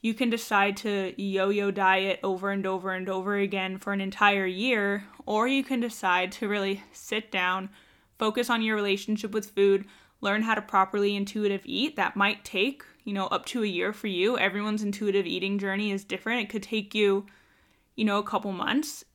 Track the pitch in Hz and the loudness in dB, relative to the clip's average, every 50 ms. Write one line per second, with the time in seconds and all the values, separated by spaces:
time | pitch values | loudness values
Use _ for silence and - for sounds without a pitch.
0 | - 226 220 226 262 233 226 226 226 - 220 202 196 202 202 202 - 220 202 202 | -2 -2 -2 0 0 0 0 -2 -4 0 2 2 2 2 0 -2 -4 -2 -2 -2
1 | 190 185 - - 196 196 190 190 190 196 202 208 202 202 190 202 196 185 190 190 | -2 -4 -6 -6 -6 -2 0 2 2 2 2 2 2 0 0 2 4 4 4 4
2 | 190 196 185 - - 196 190 185 185 196 196 196 185 190 190 190 175 190 185 185 | 4 0 -2 -2 0 -2 -2 -2 -2 -4 -2 -2 -2 -2 -2 -2 -4 -4 -4 -4
3 | 185 190 190 185 185 196 202 202 202 196 202 196 190 190 185 190 - - 196 196 | -4 -4 -4 -4 -2 -2 0 0 0 0 0 -2 -4 -4 -6 -6 -4 -4 -2 -2
4 | 190 190 190 - 214 202 202 196 190 185 185 185 214 262 247 220 202 202 202 202 | -2 -4 0 4 6 6 6 4 2 0 0 0 0 2 2 2 2 0 0 -2
5 | 202 - - - - - 208 214 226 254 269 277 269 - 269 247 233 240 226 - | -4 -10 -20 -16 -6 -2 0 2 2 2 2 0 0 0 -2 -2 -2 -4 -6 -2
6 | - 190 180 180 185 185 202 - - 202 208 208 196 196 196 202 - - - - | 0 2 2 2 2 0 -4 -4 -4 -2 0 0 0 -2 -2 -4 -6 -16 -20 -20
7 | - - 220 214 220 220 - 190 180 180 185 190 190 196 - - - _ _ _ | -8 -4 -4 -4 -4 -4 -2 0 0 0 0 -2 -4 -8 -14 -18 -20 _ _ _
8 | _ _ _ _ 226 220 214 247 240 240 240 226 220 220 220 214 208 202 196 196 | _ _ _ _ -2 0 0 0 0 2 2 2 2 0 0 0 2 0 0 -2
9 | 196 - 214 214 - 214 196 220 208 - - - 196 202 196 196 196 - - - | 0 -2 -4 -2 -2 -4 -4 -4 -6 -4 2 4 6 6 6 4 2 -4 -18 -20
10 | - _ _ _ - 202 196 214 220 226 220 214 208 - - 196 190 190 - 208 | -20 _ _ _ -2 0 0 0 2 0 0 -2 -2 2 4 4 4 4 2 2
11 | 202 202 208 202 202 202 - 220 208 202 196 190 - - - 185 247 302 - - | 2 2 2 0 -2 -2 -2 0 0 0 0 0 -4 -4 -2 0 0 0 0 0
12 | 190 - - 202 196 202 214 - - - - 190 196 262 277 - - - - _ | -2 -2 2 2 2 2 2 -2 -8 -6 0 0 0 0 0 -6 -14 -20 -20 _
13 | _ - 202 196 190 - - - - - - 254 220 214 185 175 180 190 214 - | _ -6 -4 -4 -2 -2 -2 -4 -4 -4 -4 -2 -2 0 0 0 -2 -2 -4 -4
14 | - 214 190 175 185 214 247 233 - 196 185 208 208 214 214 214 208 208 202 202 | -4 -4 0 2 2 2 4 4 2 0 0 0 -2 -2 -2 -2 -2 -4 -4 -2
15 | 214 208 190 202 190 170 175 185 185 196 196 202 196 196 190 196 214 208 196 196 | -2 0 2 2 2 0 -2 -2 -2 -2 -2 0 0 0 -2 0 0 -2 -2 -4
16 | 196 _ 190 185 - 220 233 247 233 208 - 226 196 - - 220 202 208 - 214 | -4 _ -8 -6 -4 -2 -2 -2 -2 -4 -6 -8 -6 -4 -4 -4 -4 -2 0 2
17 | 208 202 196 196 202 202 - - _ _ _ _ _ _ _ _ _ _ _ - | 4 4 4 2 0 -6 -18 -20 _ _ _ _ _ _ _ _ _ _ _ 0
18 | 220 214 202 202 214 - - 196 - 208 190 175 - - - 277 311 - - - | 0 2 2 0 0 0 -2 -2 -2 -2 -4 -4 -2 0 0 0 -2 -4 -10 -14
19 | - _ _ | -16 _ _